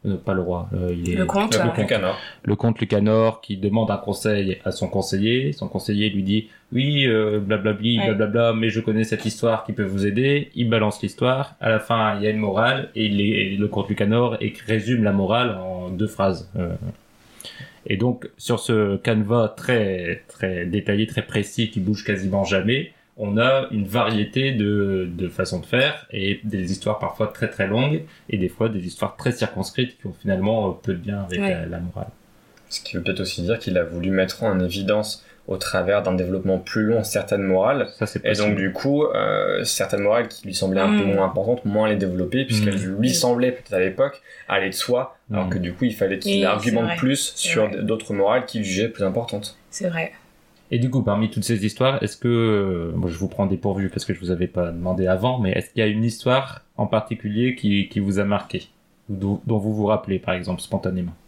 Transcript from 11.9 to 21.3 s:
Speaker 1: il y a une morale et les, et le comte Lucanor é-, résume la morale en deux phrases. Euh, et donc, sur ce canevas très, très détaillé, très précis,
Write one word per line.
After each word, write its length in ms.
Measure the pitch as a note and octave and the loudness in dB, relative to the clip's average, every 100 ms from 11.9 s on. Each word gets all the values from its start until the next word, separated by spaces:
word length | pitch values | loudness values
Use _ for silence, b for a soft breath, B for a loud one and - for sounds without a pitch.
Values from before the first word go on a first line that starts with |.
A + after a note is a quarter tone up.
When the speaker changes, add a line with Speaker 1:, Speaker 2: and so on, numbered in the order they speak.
| A2+ G#2+ G2+ | 2 2 2
Speaker 1:
il 40 | |
y 60 | G#2+ | 0
a 20 | |
une 60 | G#2+ | 0
morale 520 | G#2+ G2 A#2+ C3 - | 0 2 2 0 -4
et 140 | A2 A2 | -2 0
les, 160 | G2+ | 2
et 320 | G2+ G#2+ G2 G2+ | 2 2 0 0
le 100 | G#2 | 0
comte 220 | G#2+ G2 | -2 -2
Lucanor 480 | G2+ G2+ A#2 A#2+ A2+ | 0 2 4 2 0
é-, 120 | A2 - - | -4 -6 -2
résume 340 | A2 A2 B2 | -2 0 2
la 100 | G#2 | 2
morale 460 | G2 F#2+ A#2 B2 F#2+ | 2 2 2 2 -2
en 280 | F#2 F2+ F2+ | -6 -8 -8
deux 180 | F#2 G#2 | -4 -4
phrases. 420 | - G2 E2+ F2 F#2 | 0 0 0 -6 -4
Euh, 120 | F2 - - - _ B B B B B B B - | -4 -4 -8 -12 _ B B B B B B B -6
et 100 | F#2+ | -2
donc, 320 | B2 B2 - _ | 0 -2 -10 _
sur 240 | - A#2 | -2 -2
ce 360 | - A2 G2+ G2 | 2 2 2 0
canevas 500 | - G#2+ G2+ A#2+ A2 - | 0 0 2 2 2 -2
très, 680 | - A#2+ G2+ F#2 E2+ - - | 0 2 2 -2 -4 -6 -8
très 380 | - F#2+ F2+ F2 | -6 -4 -2 -2
détaillé, 400 | G2+ F#2+ G2+ A2 | -2 0 0 0
très 140 | - | -2
précis, 480 | - | -2